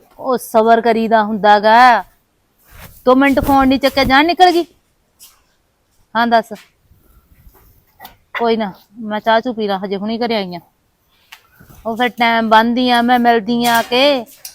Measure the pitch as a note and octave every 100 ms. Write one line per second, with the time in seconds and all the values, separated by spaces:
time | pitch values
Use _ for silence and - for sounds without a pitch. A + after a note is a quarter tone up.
0 | _ - C4 B3 - A3+ A3+ A3+ A#3 A3+
1 | A3 A3+ G#3 A3 G#3 G#3 G#3+ A3+ B3+ G#3+
2 | - _ _ _ _ _ _ - - -
3 | B3 B3+ C#4 C4 C#4+ C4+ C4 C4+ C4+ C#4
4 | B3 C4+ E4 F4 F4+ E4+ E4 _ _ _
5 | _ _ - _ _ _ _ _ _ _
6 | _ A3 A#3 A3+ G#3+ G#3 - _ _ _
7 | _ _ _ _ _ _ _ _ _ _
8 | - _ _ - A#3 A3+ G3+ - _ G#3
9 | G#3+ G#3+ A3+ A3+ G#3+ G#3 G#3 F#3+ G3 G3
10 | G#3 A3+ A#3+ A3+ F#3 E3+ - _ _ _
11 | _ _ _ - _ _ - - A3 A3
12 | B3 - A#3 A3+ A3+ A3 A#3 A#3+ B3 A#3+
13 | A#3+ B3 A#3+ A#3 G3+ A#3+ A#3+ A#3 A3+ B3
14 | C#4+ C4+ A3 - -